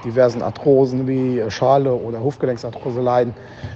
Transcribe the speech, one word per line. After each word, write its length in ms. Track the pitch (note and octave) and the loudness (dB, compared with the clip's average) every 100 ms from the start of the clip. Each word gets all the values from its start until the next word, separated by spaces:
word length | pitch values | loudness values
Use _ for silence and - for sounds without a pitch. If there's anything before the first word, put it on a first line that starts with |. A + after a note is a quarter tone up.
diversen 400 | A#2+ A#2 B2 A#2 | -2 2 2 2
Arthrosen 640 | G#2+ - D3+ C3+ C3 B2+ C3 | -6 -2 4 4 4 0 -2
wie 360 | C3 B2+ B2 A2 | 0 0 -2 -4
Schale 420 | - C3 C#3 C3+ | 0 2 2 2
oder 300 | B2 A2+ A2+ | -2 -4 -4
Hufgelenksarthrose 800 | C3 C#3 C3 A#2 A#2+ A2+ C#3 A#2+ | -4 -2 -4 -4 -8 -10 -8 -2
leiden 320 | B2 B2 A#2+ G#2+ - - - | 0 2 0 -4 -16 -16 -14